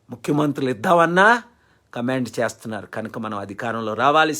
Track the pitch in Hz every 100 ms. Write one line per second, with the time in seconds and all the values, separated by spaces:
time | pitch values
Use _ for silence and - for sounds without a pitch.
0 | _ 120 - 147 151 139 131 110 110 175
1 | 165 175 202 240 226 _ _ _ _ 123
2 | 120 131 120 - 113 - 113 107 92 117
3 | 110 120 113 104 98 101 123 113 110 110
4 | 131 151 156